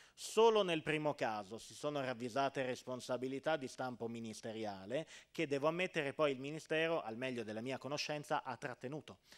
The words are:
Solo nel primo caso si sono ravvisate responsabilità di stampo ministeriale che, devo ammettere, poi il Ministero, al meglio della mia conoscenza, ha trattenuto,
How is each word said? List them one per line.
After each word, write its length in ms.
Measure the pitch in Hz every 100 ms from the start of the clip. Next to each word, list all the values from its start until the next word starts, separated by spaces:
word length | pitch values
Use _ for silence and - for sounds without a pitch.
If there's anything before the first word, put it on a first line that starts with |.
| -
Solo 480 | - - 214 226 214
nel 200 | 185 160
primo 320 | 156 151 151
caso 440 | 135 127 107 98 110
si 160 | -
sono 260 | 110 147 147
ravvisate 640 | 127 117 123 131 135 143
responsabilità 920 | 127 120 - 127 - 123 131 135 156 156
di 100 | 127
stampo 420 | - 127 120 117
ministeriale 960 | 117 113 107 117 110 107 95 95 143 160 - -
che, 140 | - 147
devo 220 | 139 151
ammettere, 440 | 170 185 165 139
poi 200 | 127 147
il 60 | 127
Ministero, 600 | 139 156 - 160 165 165
al 140 | 113 113
meglio 260 | 131 120
della 200 | 107 107
mia 160 | 127 127
conoscenza, 680 | 135 147 - 151 - 147
ha 120 | 135 120
trattenuto, 640 | 135 120 127 147 - 95 _